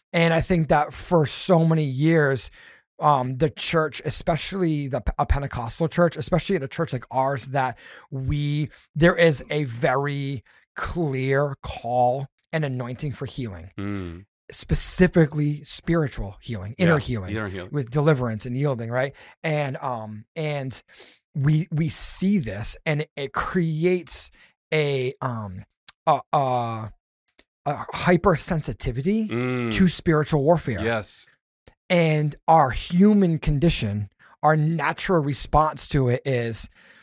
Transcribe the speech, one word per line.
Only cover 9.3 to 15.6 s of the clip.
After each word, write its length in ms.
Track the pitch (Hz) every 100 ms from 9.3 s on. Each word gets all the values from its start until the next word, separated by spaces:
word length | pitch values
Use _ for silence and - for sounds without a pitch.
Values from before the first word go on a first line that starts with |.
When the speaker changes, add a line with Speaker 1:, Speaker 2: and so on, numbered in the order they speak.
| 135 -
Speaker 1:
a 140 | 151
very 800 | 139 117 143 131 143 139 139 135 - _ _ -
clear 800 | - 175 156 131 131 135 147 135
call 640 | - - 117 123 123 135 139 _ _
and 120 | 160
anointing 460 | 143 127 123 123 147
for 160 | - 131
healing, 460 | - 113 90 87 -
Speaker 2:
Mm. 500 | 101 101 87 85 98 _ -
Speaker 1:
specifically 1120 | - - 151 - - 180 175 151 151 147 147